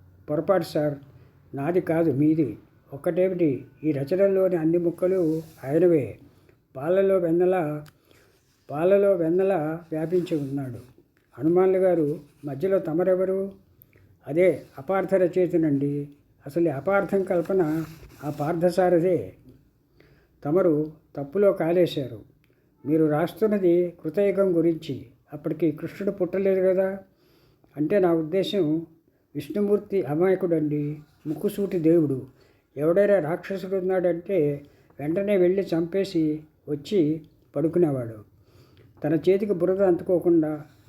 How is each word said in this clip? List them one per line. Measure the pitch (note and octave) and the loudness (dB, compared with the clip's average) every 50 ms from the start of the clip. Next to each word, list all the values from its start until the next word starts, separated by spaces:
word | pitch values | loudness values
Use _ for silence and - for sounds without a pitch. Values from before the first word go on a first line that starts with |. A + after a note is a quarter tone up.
| _ - _ _ _ - | _ -20 _ _ _ -6
"పొరపాటు | D3+ D#3+ D#3+ G3+ F#3+ F#3 E3 | -6 -2 0 0 0 0 0
సార్, | - - D#3+ D3+ D3+ C#3 C#3 - - - - - - _ _ _ _ - | -2 -2 -2 -2 -2 -4 -6 -10 -18 -20 -20 -20 -20 _ _ _ _ -10
నాది | C3+ C#3 E3 F3 F#3 | -6 -4 -2 -2 -2
కాదు | - - D#3+ E3 E3+ D#3+ | 0 0 0 0 0 0
మీది. | B2 C3 D3+ D#3 D#3+ D#3+ D3 - - - - _ _ _ _ _ C#3 | 2 2 2 2 2 2 0 -2 -4 -8 -16 _ _ _ _ _ -18
ఒక్కటేమిటి, | C3+ - F#3 E3 F3+ F#3 F#3+ F#3 F3 F3 D3 B2+ - - - - _ C#3+ | -8 -6 -4 0 0 0 0 0 0 0 0 0 -2 -6 -12 -16 _ -4
ఈ | D#3 | -4
రచనలోని | D3 C3+ C#3 C#3 F#3 F#3 G3 G3 G3 F#3+ F#3+ F#3 F3+ | -2 -2 -2 -2 0 2 2 2 4 2 2 2 0
అన్ని | E3 D#3 D#3+ E3+ F3 | 0 0 0 0 0
ముక్కలు | E3+ E3+ E3 - F#3 F3+ F#3+ F#3+ E3+ D#3 D#3+ D#3+ D#3+ - - - - | 0 -2 -2 -2 0 0 0 0 0 0 -2 -2 -6 -10 -14 -12 -6
ఆయనవే. | C3 D3 E3 F3+ F3 E3+ D3 B2 G#2 - - - - _ _ _ _ _ _ _ _ - | -2 0 2 4 4 4 2 0 -2 -8 -14 -20 -20 _ _ _ _ _ _ _ _ -16
పాలలో | E3 D3+ E3 F#3 G3 G3 G3 F#3+ F#3+ | -8 -4 -2 0 2 2 2 2 2
వెన్నెల, | F3 E3 E3 F3 F3+ F3+ F#3 F#3 D#3+ D3 D3+ D3+ D3 - - _ _ _ _ _ _ _ _ _ _ _ _ _ _ - | 2 2 2 2 2 2 2 0 0 -2 -6 -8 -10 -14 -20 _ _ _ _ _ _ _ _ _ _ _ _ _ _ -10
పాలలో | C#3 D3 E3+ F#3 G3 G3+ G3+ G3 G3 | -4 -2 2 2 4 4 4 2 2
వెన్నెల | F3 E3 D#3+ E3+ F#3 F#3+ F#3+ G3 E3 D3 D#3 D#3+ E3+ E3+ - | 2 2 0 2 2 2 2 0 0 -2 -4 -6 -8 -8 -8
వ్యాపించి | D#3+ D#3 E3 D#3+ F3+ F3+ D#3+ - E3+ D3 | -6 -6 -4 -2 -2 -2 -2 -2 -4 -4
ఉన్నాడు. | C#3+ C3+ C#3 C#3 C3+ B2 A#2 - - - _ _ _ _ _ _ _ _ _ | -4 -4 -6 -6 -6 -8 -10 -12 -16 -20 _ _ _ _ _ _ _ _ _
హనుమాన్లు | A#2 C3 D#3+ F3 F3+ F#3+ F#3+ F#3+ F#3 | -4 0 2 2 4 4 4 2 2
గారు | F#3+ F#3 F3 E3 D3+ C#3+ D#3 F3 - - _ _ - | 2 2 2 2 0 0 -2 -6 -10 -16 _ _ -12
మధ్యలో | D3 C3+ C3+ E3+ G3 G3 F#3 | -10 -8 -6 -2 0 0 0
తమరెవరు?" | - E3 D3+ E3+ F3+ F#3 F#3 F#3 F#3+ F#3 F#3+ F#3+ G3 G3 G3 - _ _ _ _ _ _ _ _ _ _ _ _ _ C3+ | 0 -2 -2 0 0 2 2 2 0 0 -2 -2 -4 -6 -10 -14 _ _ _ _ _ _ _ _ _ _ _ _ _ -4
"అదే | C#3+ E3+ F#3 F3+ D3 A#2+ - - - - | 0 2 4 4 2 0 -4 -14 -18 -12
అపార్థ | C#3 - F#3+ F#3+ F#3 E3+ F#3+ | -6 -4 -2 -2 0 0 2
రచయితనండి. | F#3 F#3 E3 - F#3 F3+ E3 F3 E3+ D#3+ D3+ C#3+ C3+ C#3+ C#3+ C#3+ C#3+ C#3+ D3 - _ _ _ _ _ _ | 2 2 2 2 0 0 2 2 2 2 2 2 0 0 -2 -2 -4 -6 -10 -14 _ _ _ _ _ _
అసలు | C#3+ B2+ E3+ E3+ | -8 -2 -2 0
ఈ | D#3+ | 0
అపార్థం | C3+ C3+ - F#3+ G3 G3 F#3 - G3+ G3 F#3 | -2 -2 -2 0 0 0 0 0 0 -2 0
కల్పన | F#3 F#3+ E3+ E3+ - G3 F#3+ E3+ D3+ D#3 D#3+ D#3 D#3 - - - - - - C3+ | 0 0 -2 0 0 0 2 2 2 0 -2 -4 -6 -12 -18 -20 -20 -18 -12 -10
ఆ | D3+ | -8
పార్థసారథే. | D3 D3 C#3+ D3+ F3 E3 E3+ F3+ F3 F#3+ F#3 F3+ F3 E3 E3 F#3+ F3 C#3 F#2 F#2 - - _ - - _ _ _ _ _ _ _ _ _ _ _ _ _ _ _ _ _ - | -6 -4 -4 -4 -2 0 0 0 2 2 2 4 4 4 4 2 0 0 -2 -6 -12 -18 _ -20 -20 _ _ _ _ _ _ _ _ _ _ _ _ _ _ _ _ _ -4
తమరు | C#3+ D#3 F#3+ F#3 F3 D3+ D3 D3+ D#3 - - _ _ - D3 | 0 2 2 4 4 2 2 0 -4 -8 -14 _ _ -12 -12
తప్పులో | C#3 C#3 - G3 G3+ G3 F#3+ | -10 -6 -2 2 2 2 2
కాలేశారు. | - D#3+ E3 F3 F#3 F3 D3+ - D#3 C3 A#2 A#2 - - - _ _ _ _ _ _ _ _ _ _ - | 2 0 0 2 4 2 2 0 -2 -6 -8 -10 -14 -18 -20 _ _ _ _ _ _ _ _ _ _ -4
మీరు | C3 D#3 D#3+ D#3+ | 0 2 2 2
రాస్తున్నది | D3+ D3+ D3+ F3 E3+ - - A3 G#3+ G#3 G3+ F#3 F3 E3+ F3 F3+ F3 E3+ - - | 2 2 0 0 -2 -2 -2 0 0 0 2 2 2 2 2 2 -2 -4 -8 -10
కృతయుగం | D#3+ D3+ G3+ G3+ G3+ F#3 F#3+ G3 F#3+ F3 E3 | -6 -2 0 0 0 2 2 2 2 2 2
గురించి, | D#3+ E3+ E3 D#3 - - C3 A2 - - - _ _ _ D#3 | 2 2 0 -2 -4 -8 -10 -10 -12 -16 -20 _ _ _ -18
అప్పటికి | D3 - E3 D3 D3+ F3 D#3 | -10 -8 -8 -4 -2 -2 -2
కృష్ణుడు | D3 - E3+ E3 - - G3+ G3+ | -2 -4 -8 -12 -10 -8 -6 -6
పుట్టలేదు | G3 - F3+ E3+ - F#3+ G3 G3 F#3+ F#3 F#3 F#3+ | -4 -2 -4 -4 -2 0 0 2 2 2 2 2
కదా." | F#3 F#3 F#3+ F#3+ G3 G3 - - _ _ _ _ _ _ _ _ _ _ _ _ _ C#3+ | 2 2 0 -2 -4 -8 -12 -18 _ _ _ _ _ _ _ _ _ _ _ _ _ -4
అంటే | D3+ D#3 G#3 G3+ | -2 0 2 2
నా | F#3 E3+ E3+ | 4 4 2
ఉద్దేశం | E3 D#3+ D3+ F3 G3 F3+ - G#3+ G3+ E3 D3 D#3 E3 E3 - _ _ _ _ _ _ _ _ - | 2 0 0 -2 -2 -2 0 0 0 0 0 0 -2 -4 -6 _ _ _ _ _ _ _ _ -12
విష్ణుమూర్తి | D3 D3 - - G#3 G#3 G3+ G#3 G3+ G#3 - G3 G3 | -10 -10 -6 -4 -4 0 0 0 0 0 -2 -2 -2
అమాయకుడండి, | D3+ C3 D3+ D#3+ F3+ F#3+ F#3 F#3 F#3+ F3 E3 D#3 D3+ D3 D3 D3 D3 D3 D3+ D3+ - _ _ _ - D3+ | -2 -2 0 0 2 2 2 0 0 0 0 0 0 0 -2 -2 -4 -4 -6 -10 -12 _ _ _ -10 -8
ముక్కుసూటి | D3+ D3+ - G#3 G#3 G#3+ G3+ F3+ G3+ F3 | -6 -4 -4 -4 -4 -4 -4 -4 -2 0
దేవుడు. | D#3 D#3+ E3+ F3 D#3 C3+ C3+ B2+ B2+ - - _ _ _ _ _ _ _ _ C3+ | 2 4 4 4 4 2 -2 -4 -8 -10 -18 _ _ _ _ _ _ _ _ -4
ఎవడైనా | D3 D#3+ F3 G3 G#3 G3+ G3+ F#3+ | -2 2 2 4 4 4 4 2
రాక్షసుడు | D3+ D3 F3 F3 - - G3 F#3 F#3 F#3 G3 | 2 0 -4 -6 -6 -8 -10 -8 -6 -6 -4
ఉన్నాడంటే | F#3+ F3+ F#3 F#3 F#3 F3 F3 E3+ E3+ E3+ - G3 F3 D3 D3 C#3+ C#3 - - _ _ _ _ _ - | -4 -2 0 0 2 2 0 0 -2 -4 -2 0 0 2 0 0 -4 -8 -16 _ _ _ _ _ -10
వెంటనే | C#3 D3+ E3 G3+ G3 G3+ G#3 F#3 | -6 -4 -2 -2 0 0 2 4
వెళ్ళి | F3+ F3 F#3+ G3 F#3 F#3 F3 | 4 4 2 2 0 -2 -2
చంపేసి | E3 E3+ E3 F#3+ G3 F#3+ F#3+ - E3 D#3 D3+ D3+ D3+ - - _ _ _ C#3 | -2 -2 -2 -2 -2 -2 -2 0 0 0 0 -2 -4 -8 -14 _ _ _ -8
వచ్చి | D3 D3 - - G#3+ F#3+ D#3 D3 D#3 D#3+ - - _ _ _ _ - | -8 -8 -6 -2 0 2 2 2 0 -4 -6 -12 _ _ _ _ -4
పడుకునేవాడు. | C#3+ D#3 D#3 D#3 F3 F3 D3+ C#3 C3 A#2+ A2+ A2 G#2 G#2 - _ _ _ _ _ _ _ _ _ - - - _ _ - | -2 -2 0 2 2 2 2 0 -2 -4 -8 -10 -14 -18 -20 _ _ _ _ _ _ _ _ _ -20 -20 -20 _ _ -4
తన | D3 D#3+ | -2 -2
చేతికి | D#3 D3+ F3+ F#3+ G3 A3 G#3 F#3+ | 0 2 2 2 2 2 -2 -2
బురద | E3 F3 F3+ F#3+ F#3+ | 0 0 0 2 2
అంటుకోకుండా | G3+ F#3 F3 - E3 - F3+ E3 - F3 E3+ E3 D#3 D3+ D#3 D3 D3 - _ _ _ | 2 2 2 2 0 0 0 2 2 4 4 4 4 2 -2 -6 -10 -14 _ _ _